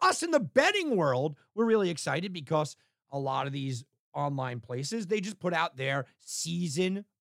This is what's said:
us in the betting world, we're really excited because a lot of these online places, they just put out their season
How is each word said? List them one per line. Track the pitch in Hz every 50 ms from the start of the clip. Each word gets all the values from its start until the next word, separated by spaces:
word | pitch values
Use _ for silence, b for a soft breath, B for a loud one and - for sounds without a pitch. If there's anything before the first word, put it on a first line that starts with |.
| -
us | 370 370 - 320
in | 339 320
the | 285
betting | 220 139 - 254 285 359 415 415 359 302 247
world, | 190 160 143 127 127 139 156 143 b b b -
we're | 202 226
really | 226 220 220 202 180
excited | 170 139 - 151 135 147 180 208 180
because | 175 143 - 165 151 151 143 - - _ _ _ _ _ _ 139
a | 139
lot | 139 135 131 131 135
of | 139 139
these | 143 135 135 131 117 - - _ _ _ _ -
online | 143 143 143 143 135 131 127 123 120
places, | 113 - 127 123 143 143 220 233 214
they | 170 214 214
just | 185 208 208 -
put | - 180 175
out | 160 165 170 -
their | 131 135 135 139 139 123 b b b
season | _ - - - - 160 170 175 175 170 131 156 185 185 190 202 202 _ _ _